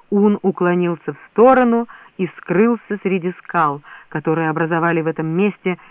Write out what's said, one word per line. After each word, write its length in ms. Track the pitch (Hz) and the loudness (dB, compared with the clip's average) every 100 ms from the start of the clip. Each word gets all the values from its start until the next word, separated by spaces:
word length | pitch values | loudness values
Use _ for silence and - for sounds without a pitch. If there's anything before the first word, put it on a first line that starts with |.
| - | -4
Ун 300 | 202 208 208 | 2 2 2
уклонился 720 | 196 - 180 180 175 165 - | -2 0 0 0 0 -4 -8
в 40 | 143 - | -12 -6
сторону 560 | - 240 262 247 233 233 - - - | 4 6 6 2 0 -4 -12 -18 -8
и 100 | 175 - | -8 -8
скрылся 600 | - 180 233 226 - 202 | -4 2 2 0 -6 -8
среди 320 | 196 185 175 175 | -4 -4 -4 -8
скал, 400 | - 175 156 143 - - - | -6 -2 -2 -2 -12 -20 -12
которые 400 | 156 156 160 160 | -6 -2 -2 -2
образовали 540 | 156 165 165 170 170 | -2 -2 0 0 0
в 40 | 156 | -2
этом 200 | 156 160 | -4 -4
месте 500 | 165 202 - 190 180 - | -2 -2 -2 -6 -8 -12